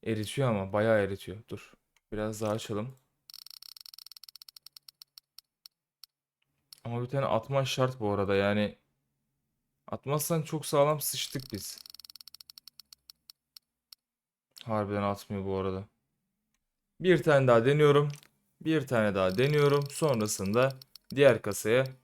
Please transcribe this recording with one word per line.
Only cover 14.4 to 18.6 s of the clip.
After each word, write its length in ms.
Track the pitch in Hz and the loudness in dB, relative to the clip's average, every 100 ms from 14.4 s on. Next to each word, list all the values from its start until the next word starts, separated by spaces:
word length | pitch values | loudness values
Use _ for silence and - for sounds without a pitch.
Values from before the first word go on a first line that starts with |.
| _ - | _ -18
Harbiden 380 | - 107 101 104 | -6 -4 -2 -2
atmıyor 420 | 101 101 - 101 | -2 -4 -6 -6
bu 120 | 95 95 | -4 -2
arada. 280 | 95 95 101 _ _ _ _ _ _ _ _ _ _ _ | -2 -4 -10 _ _ _ _ _ _ _ _ _ _ _
Bir 220 | 175 165 | 2 4
tane 240 | 160 143 131 | 6 4 6
daha 180 | 117 | 6
deniyorum. 440 | 117 147 151 143 147 147 _ _ _ _ | 6 4 6 6 2 -6 _ _ _ _